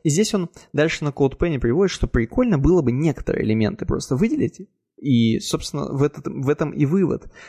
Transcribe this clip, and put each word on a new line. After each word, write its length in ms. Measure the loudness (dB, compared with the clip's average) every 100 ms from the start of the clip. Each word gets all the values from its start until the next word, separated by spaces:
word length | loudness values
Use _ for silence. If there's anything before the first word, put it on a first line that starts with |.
И 60 | 0
здесь 240 | 2 0
он 160 | -2 -4 -10 -6
дальше 300 | 0 0 -2
на 60 | -4
CodePen 500 | 0 0 2 0 2
приводит, 320 | 0 2 0
что 160 | 0 0
прикольно 500 | 0 0 0 2 4
было 240 | 4 4
бы 100 | 2
некоторые 520 | 2 0 -2 -4 -2 0
элементы 400 | 2 0 -2 -4
просто 300 | -4 -2 0
выделить. 460 | 0 0 -2 -4 -18 _ _ _
И, 400 | 0 2 2 0
собственно, 460 | -2 -6 -6 -8 -6
в 100 | -2
этот, 220 | -2 -2 -10
в 200 | -4 -2
этом 220 | -2 -2
и 140 | -2 0
вывод, 420 | 2 0 -2 -8 -20